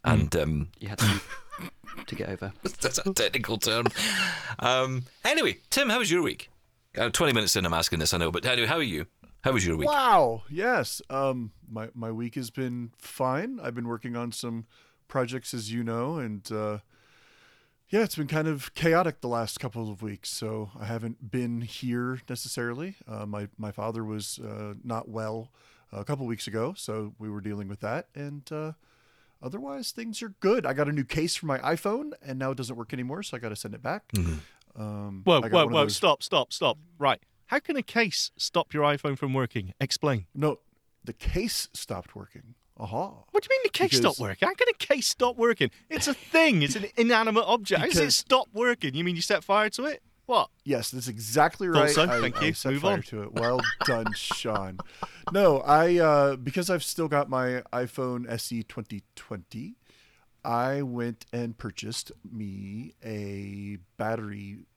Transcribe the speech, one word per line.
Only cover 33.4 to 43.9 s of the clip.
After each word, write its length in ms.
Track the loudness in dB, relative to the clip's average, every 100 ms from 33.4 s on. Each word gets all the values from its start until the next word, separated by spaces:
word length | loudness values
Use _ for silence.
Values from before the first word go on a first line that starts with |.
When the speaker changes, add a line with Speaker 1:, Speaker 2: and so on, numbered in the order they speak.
| -6 -6
Speaker 3:
send 180 | -8
it 80 | -6
back. 280 | -6 -6 _
Speaker 1:
Mm-hmm. 720 | 0 0 -2 -10 _ _ -10
Speaker 3:
Um, 400 | -8 -8 -8 -2 4
Speaker 4:
Whoa, 140 | 4
Speaker 3:
I 100 | 6
got 20 |
Speaker 4:
whoa, 60 | 4
Speaker 3:
one 80 | 6
of 60 |
Speaker 4:
whoa, 80 | 4 2
Speaker 3:
those 120 | 4
Speaker 4:
stop, 260 | 2 2
stop, 300 | 2 0 0
stop. 240 | 0 0 0 -8 _
Right. 220 | 0 0 _ _ _
How 120 | -2
can 160 | 0 -4
a 80 |
case 480 | 0 0 2 0 -4 _
stop 360 | 0 0 0
your 100 | 2
iPhone 340 | 2 2 -2 -2
from 160 | 0
working? 400 | 2 0 -2 -6 -4
Explain. 460 | -2 0 2 0 -2
Speaker 3:
No, 260 | -2 0 0 _ _ _ _
the 80 | -16
case 560 | -6 -2 0 0 -2 -6
stopped 420 | -10 -8 -10 -10 -18
working. 400 | -18 -20 -20 -20 _ -12
Aha. 300 | -6 -4 -4 -8 -2
Speaker 4:
What 120 | -2
do 40 | 2
you 60 | 0
mean 60 | 2
the 40 |
case 200 | 2
Speaker 3:
Because 100 | 4